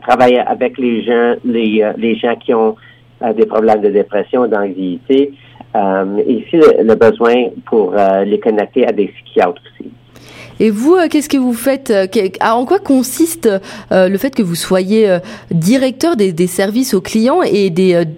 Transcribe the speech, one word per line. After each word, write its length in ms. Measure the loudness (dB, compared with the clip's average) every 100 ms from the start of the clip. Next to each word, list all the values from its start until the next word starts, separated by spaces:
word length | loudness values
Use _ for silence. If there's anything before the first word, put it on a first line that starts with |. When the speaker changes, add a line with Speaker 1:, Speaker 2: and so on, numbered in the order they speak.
| -2
Speaker 1:
travailler 340 | 2 4 2
avec 380 | 0 -4 -4 -4
les 280 | -4 -2 0
gens, 300 | 0 0 0 -2
les, 360 | -2 0 0
euh, 120 | 0 -2
les 200 | -2 -2
gens 180 | -2 -2
qui 180 | -2
ont, 220 | 0 0 -2 -12 _ _ _
euh, 100 | -4
des 120 | 0 0
problèmes 340 | 2 2 2
de 80 | 2
dépression, 560 | 0 -2 -4 -2 -2 0
d'anxiété. 880 | -2 -4 -6 -6 -6 0 0 0 -4 -20 -20 -6 -2
Euh, 420 | 0 0 -2 -2 -2
et 60 |
ici, 240 | -4 -2 4
le, 260 | 6 6
le 100 | 2
besoin 400 | 4 4 4 2 2 0 -6 -2
pour, 280 | 0 0 2
euh, 280 | 2 2 0
les 140 | -2
connecter 460 | 0 -2 -2 0 0
à 60 |
des 160 | 0 -4
psychiatres 520 | -6 -6 0 0 -2 -14
aussi. 160 | -20 -20 -20 _ -20 -20 -20 -16 -2
Speaker 2:
Et 100 | 0
vous, 260 | 2 2 2
euh, 120 | 2
qu'est-ce 200 | -2 0
que 80 | -2
vous 160 | -2
faites, 360 | -2 -2 -2 0
euh, 160 | 0 0
que, 140 | -2 -4 -2
ah, 140 | -2 0
en 100 | 0
quoi 120 | -2
consiste, 720 | 0 0 0 -2 -2 0 -2 -2 -4 -16 -2
euh, 180 | 2 2
le 80 | 0
fait 180 | -2 -2
que 80 |
vous 120 | -2 -4
soyez, 540 | -2 -2 2 2 2
euh, 100 | 0 -4 -16 -6
directeur 680 | -2 2 2 0 0 -2 0
des, 180 | 0
des 140 | 0 -2
services 460 | -2 -2 -2 -2
aux 80 | -2
clients 400 | -2 -2 0 0
et, 280 | 0 0 0
des, 260 | 2 2 2
euh, 80 | -2